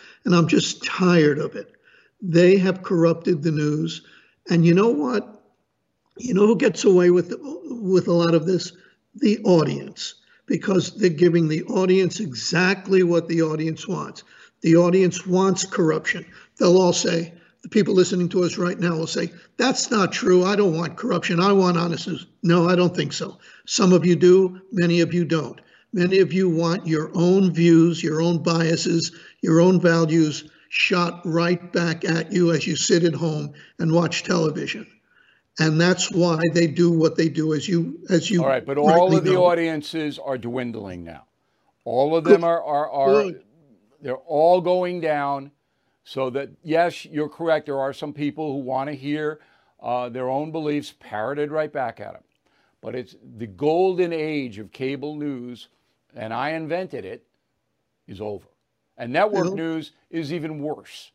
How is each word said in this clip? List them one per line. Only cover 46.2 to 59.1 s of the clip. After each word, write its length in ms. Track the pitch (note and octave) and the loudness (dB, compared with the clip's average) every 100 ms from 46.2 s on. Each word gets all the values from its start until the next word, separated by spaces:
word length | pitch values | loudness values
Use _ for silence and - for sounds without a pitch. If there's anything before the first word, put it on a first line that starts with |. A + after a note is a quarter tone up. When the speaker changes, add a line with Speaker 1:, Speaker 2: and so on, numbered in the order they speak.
| B2+ | -6
Speaker 2:
that, 200 | B2+ C#3 - | -6 -10 -12
yes, 420 | D#3+ D#3 F3 E3 | -4 0 0 -4
you're 240 | D#3 D3 D3+ | -10 -8 -8
correct. 380 | - E3+ D#3 D3+ | -6 -2 -2 -4
There 140 | C#3 | -6
are 120 | C3+ | -6
some 200 | C3+ D3+ | -8 -12
people 400 | D3 D3 D3 D#3 | -8 -8 -6 -8
who 60 | C#3 | -8
wanna 340 | B2+ C3 C#3 | -6 -6 -6
hear, 480 | C#3 C#3 D3 D3+ D3+ _ _ _ _ | -10 -8 -6 -6 -8 _ _ _ _
uh, 280 | A#2+ B2 B2 | -6 -6 -6
their 200 | A#2+ B2+ | -6 -6
own 240 | C3+ D#3 | -4 -6
beliefs 420 | D#3+ D3+ D3 C3 - | -6 -4 -4 -6 -16
parroted 500 | - G#2+ A2+ C#3+ D3 | -12 -8 -6 -4 -4
right 220 | D#3 D#3 | -4 -6
back 280 | D3+ B2 - | -6 -8 -8
at 140 | G#2 | -16
'em. 80 | - _ _ _ _ _ _ | -18 _ _ _ _ _ _
But 140 | A2+ | -12
it's 220 | B2 G#2+ G#2+ A#2+ A#2 | -12 -12 _ -20 -16
the 80 | A2 | -16
golden 640 | F#2 D3 E3 F#3+ F3+ F3 | -6 -2 0 0 0 -2
age 460 | E3 D#3 D3+ B2+ G2+ | -4 -6 -6 -8 -10
of 120 | G#2 | -16
cable 440 | - C3+ C#3 D3 D3+ | -8 -8 -6 -10 -8
news, 520 | D3 C3 B2 A#2+ - _ _ _ _ | -8 -8 -12 -16 -20 _ _ _ _
and 200 | - A2 | -14 -10
I 160 | A2+ C#3+ | -6 -6
invented 540 | D#3+ D#3+ E3+ F#3 B2 | -6 -6 -8 -8 -12
it, 220 | F#2+ B2 _ _ _ _ _ _ _ _ - | -14 -16 _ _ _ _ _ _ _ _ -20
is 140 | F#2+ | -12
over. 260 | G#2 G2+ _ _ _ _ _ - | -10 -10 _ _ _ _ _ -14
And 140 | A#2+ | -6